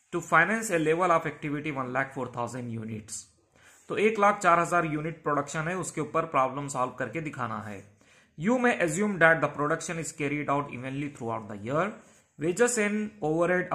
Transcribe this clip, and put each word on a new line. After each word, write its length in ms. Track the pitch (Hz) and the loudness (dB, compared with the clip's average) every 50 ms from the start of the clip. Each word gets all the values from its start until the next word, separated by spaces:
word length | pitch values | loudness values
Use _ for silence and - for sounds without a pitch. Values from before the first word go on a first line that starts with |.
| _ _ - | _ _ -6
to 80 | 170 | -6
finance 500 | 165 - 175 160 170 180 214 226 214 220 | -2 4 6 6 6 6 2 -2 0 0
a 80 | 180 165 | 0 2
level 340 | 156 151 160 165 185 180 170 | 4 4 4 4 4 4 4
of 120 | 165 - 156 | 4 2 0
activity 420 | 143 - - 151 143 151 147 156 147 | -6 -6 -6 -4 -4 -4 -4 -4 -4
one 180 | 135 131 123 127 | -4 -4 -2 -2
lakh 200 | 131 135 135 - | -2 -2 -2 -4
four 120 | 139 127 120 117 | -6 -6 -6 -4
thousand 340 | 120 120 113 117 127 123 120 113 | -6 -6 -6 -6 -8 -8 -8 -8
units। 420 | 113 110 110 113 107 104 - - - - - _ _ _ _ _ _ _ - - - _ - | -8 -8 -8 -8 -10 -10 -12 -14 -16 -16 -18 _ _ _ _ _ _ _ -20 -20 -20 _ -6
तो 80 | - | 0
एक 220 | - 190 220 220 208 | 2 2 2 4 4
लाख 200 | 202 202 202 202 | 4 4 4 4
चार 200 | - 180 170 170 | 4 4 4 4
हजार 260 | 170 156 175 175 165 | 4 2 2 2 2
यूनिट 380 | 160 147 151 151 165 160 - - | 0 -2 -4 -4 -6 -8 -4 -2
प्रोडक्शन 460 | 160 147 143 143 143 - 165 151 165 | 0 0 0 0 -2 -4 -4 -4 -2
है, 80 | 180 | -4
उसके 240 | 190 165 - - - | -4 -6 -6 -4 -4
ऊपर 260 | 151 147 - 160 160 | -4 -2 0 -2 -2
प्रॉब्लम 420 | 165 - 143 131 127 123 139 147 135 | 0 2 2 2 2 0 -4 -6 -4
सॉल्व 240 | - 131 127 127 - | -2 -2 -2 -2 -2
करके 280 | - 131 117 107 165 | -4 -6 -6 -4 -6
दिखाना 380 | 156 151 135 135 123 110 110 107 104 | -6 -6 -6 -6 -6 -4 -4 -6 -8
है। 200 | 107 104 95 - - _ _ _ _ _ _ _ _ _ - | -10 -12 -12 -14 -18 _ _ _ _ _ _ _ _ _ -4
You 180 | 151 202 247 | 0 2 2
may 160 | 254 240 240 - - | 4 4 2 4 4
assume 360 | 170 170 151 175 208 214 202 175 165 | 2 0 2 0 0 0 2 6 6
that 200 | 160 165 156 143 | 6 6 6 2
the 80 | 139 139 | 0 0
production 440 | 135 147 147 160 160 - - 175 165 156 | -2 0 0 0 -2 -4 -6 -6 -6 -8
is 100 | - - - | -8 -6 -4
carried 300 | 151 139 147 147 147 143 139 | -2 -2 -2 -2 0 0 0
out 180 | 143 139 143 139 | 0 -2 -4 -8
evenly 340 | 123 123 131 135 139 147 143 143 | -10 -8 -8 -6 -6 -6 -6 -8
throughout 300 | - 123 113 113 113 110 104 | -8 -6 -6 -6 -6 -6 -10
the 80 | 107 101 98 | -12 -10 -6
year। 180 | 113 139 156 180 208 220 - - - _ _ _ _ _ - | -4 -2 -2 -2 -2 -4 -10 -16 -20 _ _ _ _ _ -6
Wages 400 | 147 165 180 - 240 240 240 220 | -4 -4 2 2 2 2 2 2
and 460 | 208 208 208 214 214 208 - - - 151 | 0 0 0 -2 -4 -6 -8 -6 -2 -2
overhead 400 | 156 165 170 170 180 180 180 180 - | 0 2 2 2 2 2 0 -2 -4